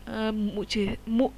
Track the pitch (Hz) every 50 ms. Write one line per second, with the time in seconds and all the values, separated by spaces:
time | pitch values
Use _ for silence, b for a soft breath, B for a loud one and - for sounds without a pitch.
0 | - 233 220 220 220 220 220 214 208 202 185 208 - - - 214 202 202 233 -
1 | - 226 226 233 269 254 -